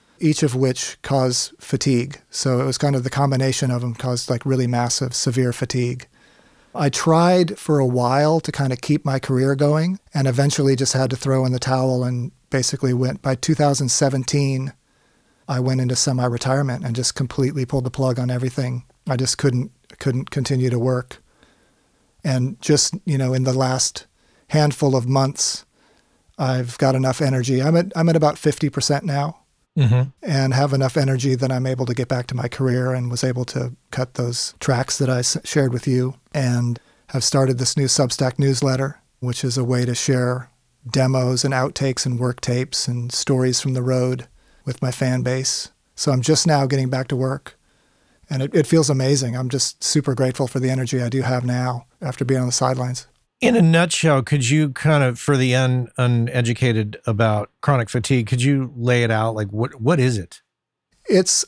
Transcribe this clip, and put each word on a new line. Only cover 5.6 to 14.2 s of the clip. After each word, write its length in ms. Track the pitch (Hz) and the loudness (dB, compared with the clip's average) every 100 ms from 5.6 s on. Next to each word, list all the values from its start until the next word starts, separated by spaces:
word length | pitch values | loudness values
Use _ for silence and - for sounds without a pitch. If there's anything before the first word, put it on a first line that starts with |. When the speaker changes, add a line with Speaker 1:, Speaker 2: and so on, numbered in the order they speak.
| 123 127 120 123 - _ _ _ _ _ _ | -4 -2 -2 -4 -12 _ _ _ _ _ _
Speaker 1:
I 140 | - 143 | -2 0
tried 680 | - 165 160 175 185 170 202 | 0 2 4 6 4 2 -2
for 200 | - 151 | -2 2
a 80 | 127 | 2
while 540 | 123 123 135 151 165 | 2 2 2 2 2
to 100 | - | -2
kind 220 | - 135 | -2 -2
of 80 | 127 | -2
keep 240 | - 147 | 0 0
my 140 | 143 135 | 0 -2
career 360 | - 127 135 | 0 0 2
going 460 | 135 147 156 170 190 _ | 2 2 2 0 -4 _
and 120 | 151 135 | -2 0
eventually 480 | 123 143 - 135 | 2 2 2 2
just 200 | 127 135 | 2 0
had 160 | 131 131 | 0 0
to 60 | 127 | -2
throw 280 | 135 135 | -2 0
in 80 | 131 | 0
the 60 | 127 | -2
towel 440 | 131 131 131 127 | -2 0 0 0
and 300 | 123 123 123 - _ | -2 -4 -6 -10 _
basically 460 | 135 123 139 131 | -2 -2 -2 0
went, 260 | 123 127 - | 0 -2 -2
by 140 | 139 | -4
two 200 | 131 - | -2 0
thousand 360 | 151 147 139 131 | 2 2 2 0
seventeen, 840 | - 139 135 | 0 0 0